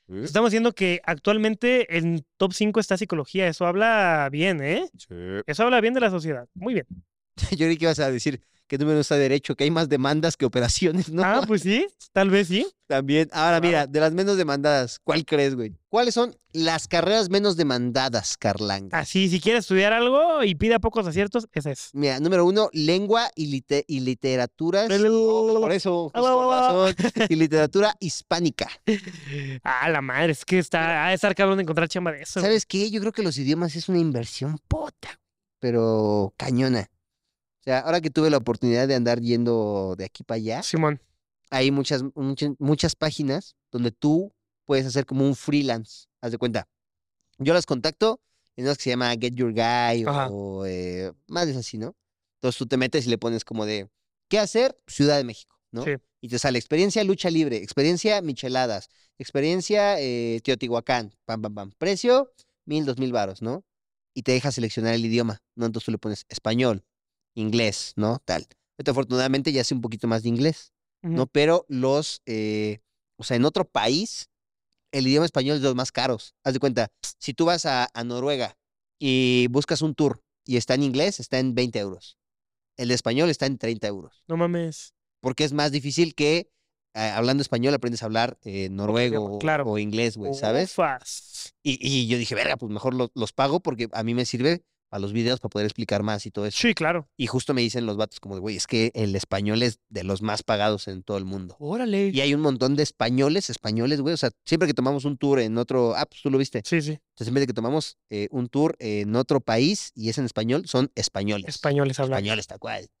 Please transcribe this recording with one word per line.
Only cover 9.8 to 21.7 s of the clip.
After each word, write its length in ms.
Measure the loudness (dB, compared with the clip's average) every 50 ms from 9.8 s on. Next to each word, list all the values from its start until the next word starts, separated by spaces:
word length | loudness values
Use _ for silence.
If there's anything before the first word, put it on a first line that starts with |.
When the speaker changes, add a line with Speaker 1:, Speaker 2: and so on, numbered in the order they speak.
| 2 2
Speaker 1:
demandas 480 | 2 2 2 2 2 2 2 0 0
que 80 | 0 0
operaciones, 640 | 0 2 2 0 0 0 2 2 2 2 0 -2 -2 -2
¿no? 100 | 0 2
Speaker 2:
Ah, 180 | 2 2 2 2
pues 160 | 2 0 0 2
sí, 240 | 2 2 2 0 -2 _ -12 -12 -4 0
tal 180 | 2 4 4
vez 180 | 4 4 4 2
sí. 180 | 0 0 -2 -2 -6 _ _ -2
Speaker 1:
También. 400 | 0 0 2 2 4 2 2 2
Ahora, 300 | 0 2 4 4 4 4
Speaker 2:
Claro. 60 | 4 4
Speaker 1:
mira, 180 | 4 2 2
de 140 | 2 2 2
las 120 | 4 4 4
menos 240 | 2 0 2 2
demandadas, 640 | 2 2 0 0 0 2 4 4 4 2 -2 -6 -8 _
¿cuál 200 | 0 0 0 0
crees, 300 | 2 2 4 4 4 2
güey? 220 | -2 -4 -6 -8 -14 _ _
¿Cuáles 260 | 0 2 2 2 2
son 200 | 2 0 0 -2 _ _ _ -4
las 360 | -2 0 0 0 -2 -2 0
carreras 420 | 0 2 2 4 2 2 2 2
menos 260 | 2 2 2 2 2
demandadas, 800 | 2 2 2 2 0 0 0 0 0 0 0 0 -2 -2 -4 -6
Carlanga? 640 | -2 0 -2 0 0 -2 -4 -4 -4 -6 -4 -4 -4
Speaker 2:
Así, 300 | -2 0 0 2 2 2
si 100 | 2 0
quiere 200 | 2 2 2 2
estudiar 320 | 2 2 2 4 4 4 4
algo 500 | 2 2 4 4 4 4 4 4 2 2
y 140 | 0 0
pida 240 | 2 2 4 4 4
pocos 260 | 2 0 0 0 -2
aciertos, 400 | -2 0 0 0 0 0 -4 -4 -4 -6
esa 180 | -6 -4 -4